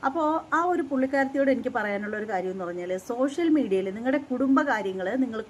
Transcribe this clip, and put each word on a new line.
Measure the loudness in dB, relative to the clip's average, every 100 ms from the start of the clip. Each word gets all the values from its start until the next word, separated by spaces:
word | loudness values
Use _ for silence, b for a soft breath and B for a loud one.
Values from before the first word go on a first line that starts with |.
| 0
അപ്പോൾ | 0 0 0 0 0
ആ | 2
ഒരു | 0 0
പുള്ളിക്കാരത്തിയോട് | 0 0 2 0 2 2
എനിക്ക് | 2 0 -2
പറയാനുള്ള | -2 -2 -4 -6
ഒരു | -2
കാര്യം | -2 -2 -4
എന്ന് | -6
പറഞ്ഞാൽ, | -6 -4 -6 -4
സോഷ്യൽ | -2 0 2 2 4
മീഡിയയിൽ | 4 0 0 -2
നിങ്ങളുടെ | 0 0 -2
കുടുംബകാര്യങ്ങൾ | -2 4 4 4 0 -2 -4 -4 -2
നിങ്ങൾ | -2 -4 -10